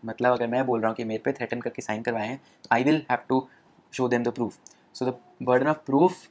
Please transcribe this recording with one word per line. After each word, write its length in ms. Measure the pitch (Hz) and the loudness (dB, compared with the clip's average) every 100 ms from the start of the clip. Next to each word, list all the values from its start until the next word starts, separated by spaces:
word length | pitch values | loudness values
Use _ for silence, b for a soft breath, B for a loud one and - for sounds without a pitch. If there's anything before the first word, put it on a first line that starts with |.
मतलब 280 | 113 110 123 | -12 0 2
अगर 140 | 123 117 | 2 0
मैं 200 | 120 131 | 0 0
बोल 140 | 113 | 0
रहा 80 | 110 | 0
हूँ 80 | 113 | -2
कि 80 | |
मेरे 180 | 113 110 | -4 -4
पे 80 | - | -4
थ्रेटन 280 | 135 117 120 | -4 -4 -6
करके 220 | 120 120 | -6 -10
साइन 200 | - 107 | -6 -4
करवाए 260 | 117 117 107 | -4 -4 -4
हैं, 120 | 139 B B - | -8 B B 0
I 120 | 117 | 2
will 160 | 131 156 | 4 2
have 220 | 151 123 - | 0 -4 0
to 80 | 131 131 b b _ _ | -2 -2 b b _ _
show 180 | - 127 | -4 0
them 160 | 120 120 | 0 0
the 100 | 117 | -2
proof। 140 | 113 - - B B - | -6 -6 -20 B B -6
So 60 | |
the 120 | 127 127 _ _ 123 | -6 -6 _ _ 2
burden 260 | 127 135 | 2 2
of 20 | 156 - | -2 0
proof 220 | 139 180 185 - | 4 4 2 -18